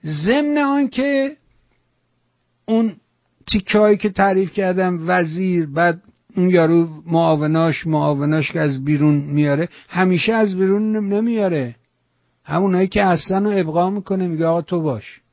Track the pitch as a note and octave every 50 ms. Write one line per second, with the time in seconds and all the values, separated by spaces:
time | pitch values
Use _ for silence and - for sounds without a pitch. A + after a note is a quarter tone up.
0 | _ D#3 D3+ D3 D3+ F#3 A#3+ C#4+ D4 D4 D4 D4 D4 C#4 C#4 C#4+ C#4+ B3+ - -
1 | C4 C#4+ C#4 C4+ C4+ C#4 D4+ _ _ _ _ _ _ _ _ _ _ _ _ _
2 | _ _ _ _ _ _ _ _ _ _ _ _ _ - A3 A3+ A3+ A3 F3 -
3 | _ _ _ _ _ _ _ _ _ - - G#3 F#3+ - - G#3 G#3+ G#3+ G#3 G#3
4 | - G#3+ F#3+ - G3 G3 F#3+ F#3+ F#3+ E3+ - - G3 F#3 F3+ F#3 F#3 F#3 F3+ E3+
5 | D#3+ E3 F3+ F#3 F3 D#3+ D#3 E3+ F#3+ F#3 F3+ F3 E3 D3+ C#3 D3+ E3+ F3 E3 E3+
6 | _ - _ _ _ _ _ - F3+ F#3 F3+ F3 E3 D#3+ E3 E3+ E3+ E3 D#3 D3+
7 | D#3 E3 E3 E3 E3 E3 D#3+ D3+ D3+ D3+ D#3 D#3+ E3 E3 D3+ - - E3 D#3 D3+
8 | D3 D3 D3 C#3 C#3+ D3 D#3 D#3 D3 D3 - E3+ D#3 D3 C#3 C3 C3 C#3+ D3+ C#3+
9 | D3 D3+ D3 D3 C#3+ D3 C#3+ D3 D3 D3 C#3+ C#3+ E3 F3 - - - _ - F3+
10 | F#3 F#3 F#3 E3+ - G#3+ A3+ A3+ A3 G#3 F#3+ F#3 F#3+ F#3+ G3 G#3 G#3+ G#3+ G#3+ G#3+
11 | G#3 G3 G3+ G#3 A3+ A#3 A#3 A3 G#3 F#3+ F3 D3+ C3 A#2+ A#2 _ _ _ _ _
12 | _ _ _ _ _ _ _ _ _ - D3 E3 F#3+ G3+ F#3 F3+ F#3 F#3+ - G#3+
13 | G3+ F#3+ F3 D#3+ - - F#3+ F#3+ G3+ G#3 G#3 G3 F3+ D#3+ D#3 E3+ F3 F#3 G3 G#3
14 | G3 - G3 F#3+ F#3 F3+ E3 D#3 E3 E3 E3 E3+ E3 - F3+ F3 D#3+ D#3 C3 A2
15 | G#2 - - - _ _